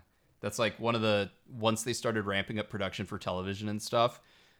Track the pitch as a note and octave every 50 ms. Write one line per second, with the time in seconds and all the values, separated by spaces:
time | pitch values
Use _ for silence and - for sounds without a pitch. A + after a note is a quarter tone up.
0 | - _ _ _ _ _ _ _ - G#2 - - A2+ G#2+ - - A2 A#2 A#2 A2+
1 | A2 A2 G#2 G2+ G2+ F#2 - _ _ - C3 A#2 G#2+ A2+ A2+ - - B2 A#2 -
2 | - A#2+ A2 A2 G2 G2+ G2 G2 F#2+ - A2+ G#2+ G2 - - G2+ G2 F#2 - -
3 | G2+ - G#2 F#2+ - F#2+ F2+ F#2 F2+ F#2+ G2 G2 G#2 G#2 G#2+ G#2+ - - B2 A#2
4 | A#2 A#2+ - - - - - - - _ _